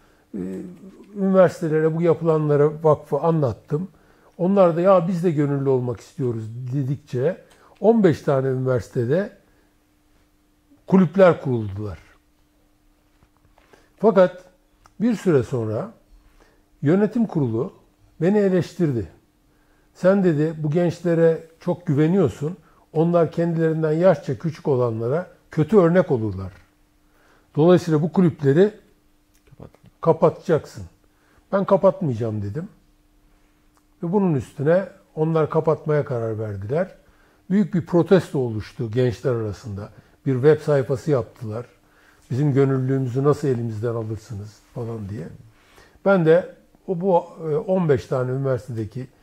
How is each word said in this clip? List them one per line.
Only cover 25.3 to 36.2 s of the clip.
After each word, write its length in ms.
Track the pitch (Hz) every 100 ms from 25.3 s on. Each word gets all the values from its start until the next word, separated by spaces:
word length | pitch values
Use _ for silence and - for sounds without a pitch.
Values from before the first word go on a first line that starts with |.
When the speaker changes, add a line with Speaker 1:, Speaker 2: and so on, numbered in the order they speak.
| - _
Speaker 1:
kötü 260 | - 151 214
örnek 340 | 165 180 170
olurlar. 420 | 127 107 95 95 - _ _ _ _ _ _ _ _ _ -
Dolayısıyla 460 | 165 180 - 156
bu 100 | 175
kulüpleri 600 | - 175 - 139 143 208 - _ _ _ _ _ _ _
Speaker 2:
Kapat. 200 | - - _ - _
Speaker 1:
kapatacaksın." 840 | 165 160 165 - - 151 - - 92 _ _ _ _ _ -
"Ben 120 | 196
kapatmayacağım." 800 | 190 190 190 185 151 113 117 107
dedim. 260 | 101 110 196 _ _ _ _ _ _ _ _ _ _ _ _ -
Ve 100 | 170
bunun 220 | 202 190
üstüne 540 | 143 101 - 143 175 185 - _
onlar 360 | 160 156 160 147
kapatmaya 540 | 160 160 151 156 151
karar 340 | 139 120